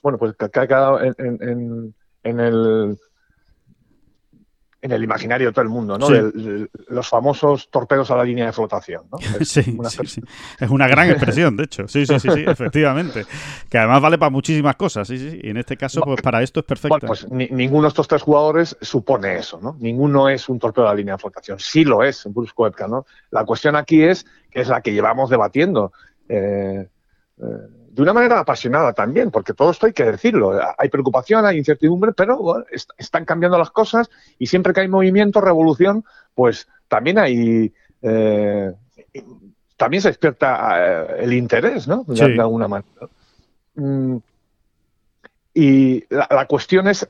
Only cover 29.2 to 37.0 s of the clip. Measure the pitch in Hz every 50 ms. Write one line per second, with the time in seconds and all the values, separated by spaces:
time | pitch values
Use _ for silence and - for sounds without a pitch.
29.2 | 254 214 - 113 101 - 110 _ 139 170 170 - - 220 - - 131 113 104 95
30.2 | - 233 220 165 107 95 98 101 123 - - - 135 143 - 139 135 131 117 131
31.2 | 127 - 214 226 214 202 185 156 139 - 151 - - 156 175 180 202 226 214 -
32.2 | 185 208 247 294 311 165 175 - 233 _ - - - _ - _ 147 - - 165
33.2 | 165 - 170 170 170 175 180 170 165 - _ 220 220 - - 226 233 - _ _
34.2 | _ _ _ _ 127 120 - 180 185 190 180 190 190 185 185 190 190 190 185 202
35.2 | 208 202 202 214 196 190 170 160 160 160 147 - 175 196 202 220 214 _ _ -
36.2 | _ _ _ - 127 120 110 - - _ _ _ _ _ - 107